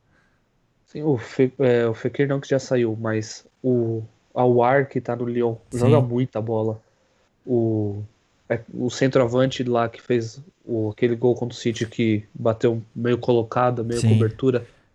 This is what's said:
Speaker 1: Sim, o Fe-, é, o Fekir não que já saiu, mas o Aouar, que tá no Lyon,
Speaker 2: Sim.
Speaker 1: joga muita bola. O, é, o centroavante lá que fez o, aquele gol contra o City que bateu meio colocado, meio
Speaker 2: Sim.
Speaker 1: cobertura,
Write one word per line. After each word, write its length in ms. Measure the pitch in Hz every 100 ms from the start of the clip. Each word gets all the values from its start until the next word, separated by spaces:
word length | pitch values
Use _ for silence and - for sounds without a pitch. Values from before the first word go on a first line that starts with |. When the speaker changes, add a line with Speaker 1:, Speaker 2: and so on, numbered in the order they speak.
| _ _ _ _ _ _ _ _ _
Speaker 1:
Sim, 180 | 147
o 140 | 151 123
Fe-, 360 | - - 131 -
é, 280 | 131 120 117
o 60 |
Fekir 340 | 110 123 120 139
não 120 | 139
que 80 | -
já 120 | 135
saiu, 380 | - 127 117 110
mas 460 | 113 110 107 - - _
o 420 | 131 123 113 113 110 _ _
Aouar, 540 | - 123 120 120 139 135
que 140 | 131
tá 140 | 127 120
no 100 | 120
Lyon, 300 | 120 117 117 _
Speaker 2:
Sim. 100 | 123
Speaker 1:
joga 200 | 120 147
muita 420 | 123 120 127 110
bola. 400 | 113 110 110 110 _ _ _ _ _ _ -
O, 560 | 120 113 110 104 101 104 _ _ _ -
é, 120 | 117 -
o 160 | 123 123
centroavante 760 | - 135 135 120 123 131 -
lá 260 | 123 120 117
que 120 | -
fez 400 | - 120 113 139 143 _ -
o, 240 | 117 107
aquele 240 | 104 123 117
gol 200 | 123 120
contra 180 | 120 120
o 40 |
City 260 | 123 110 110
que 380 | - 113 107 -
bateu 480 | - 117 110 123 117 110 -
meio 220 | 120 120
colocado, 680 | 120 120 113 123 123 120
meio 160 | 113 120
Speaker 2:
Sim. 80 | 113
Speaker 1:
cobertura, 560 | 110 110 - 131 123 117 _ _